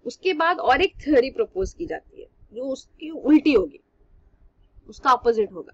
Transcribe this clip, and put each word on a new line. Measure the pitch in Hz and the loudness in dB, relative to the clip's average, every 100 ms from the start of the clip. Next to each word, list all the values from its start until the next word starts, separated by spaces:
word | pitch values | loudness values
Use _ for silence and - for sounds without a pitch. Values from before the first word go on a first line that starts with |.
| - | -12
उसके | - 370 | -6 -4
बाद | 311 330 370 | -2 -2 0
और | - 269 | 0 2
एक | 370 - | 0 -4
theory | 277 285 262 | 2 2 2
propose | 254 220 185 190 | -4 -6 -4 -6
की | - 170 | -8 -10
जाती | 160 _ - | -10 _ -20
है | - _ - | -20 _ -20
जो | 220 | -12
उसकी | 262 262 _ _ 311 | -10 -10 _ _ -16
उल्टी | 311 - 302 302 | -6 2 4 6
होगी, | 247 170 - _ _ _ _ _ _ _ _ _ - - | 2 0 -10 _ _ _ _ _ _ _ _ _ -20 -20
उसका | 220 277 | -4 0
opposite | 247 240 220 196 | 2 2 0 -2
होगा। | 180 - | -6 -18